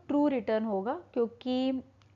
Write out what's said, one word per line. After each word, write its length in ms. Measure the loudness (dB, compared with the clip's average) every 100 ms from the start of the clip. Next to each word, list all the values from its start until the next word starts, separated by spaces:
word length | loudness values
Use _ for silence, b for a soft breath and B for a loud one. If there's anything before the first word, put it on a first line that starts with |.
| 0
ट्रू 180 | 2 2
रिटर्न 360 | 2 0 0
होगा 280 | 0 -2 -2 -6 -4
क्योंकि 680 | -2 -2 -4 -4 0 0 -2 -8 _ -20